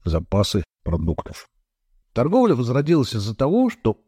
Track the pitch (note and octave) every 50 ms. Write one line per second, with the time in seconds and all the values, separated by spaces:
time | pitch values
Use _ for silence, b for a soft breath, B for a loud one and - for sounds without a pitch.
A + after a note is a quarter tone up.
0 | - F2 D#2+ E2 - - - G2+ G2+ - - G2+ E2 - _ _ - - E2 D#2+
1 | - E2+ D2+ - - - - - - _ _ _ _ _ _ _ _ _ _ _
2 | _ _ - A2+ B2 D3+ F#3+ C4 B3 A3+ D#3 A#2 B2 A#2 B2+ C#3 C#3+ D3+ E3+ D#3
3 | B2+ - - A2 G2 A2 A2 - C3+ C#3+ F3+ A#3+ C4 A#3+ - - - A2 G#2+ -
4 | _